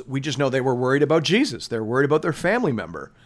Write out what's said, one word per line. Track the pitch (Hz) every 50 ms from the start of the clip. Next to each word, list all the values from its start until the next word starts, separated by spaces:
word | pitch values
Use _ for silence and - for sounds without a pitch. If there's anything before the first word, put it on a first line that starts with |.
| - -
We | 131 139
just | 135 151 131 123
know | 143 131
they | 123 135
were | 127 135 127
worried | 120 127 127 135 143 147
about | 139 156 165 151
Jesus. | 131 170 226 269 240 127 87 - -
They're | 117 113 110
worried | 107 120 131 143
about | 139 151 156
their | - 170 139
family | - - 175 208 247 247 165
member. | 127 107 90 80 85 76 67 - _ _ -